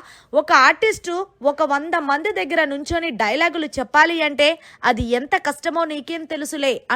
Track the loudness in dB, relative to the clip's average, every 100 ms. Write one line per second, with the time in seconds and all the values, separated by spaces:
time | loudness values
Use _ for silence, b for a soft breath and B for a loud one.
0 | b b b 0 4 6 6 4 0 -2
1 | -4 -6 -6 _ -2 0 0 -2 -2 -2
2 | 0 -2 -2 -4 -2 0 0 -2 -4 -4
3 | -2 -2 -2 0 0 -2 -6 -6 0 4
4 | 4 2 -2 2 2 0 B B 0 0
5 | 0 -2 0 -2 -2 -4 -4 -2 -2 -4
6 | -8 -10 -8 -8 -8 -2 -2 -2 -4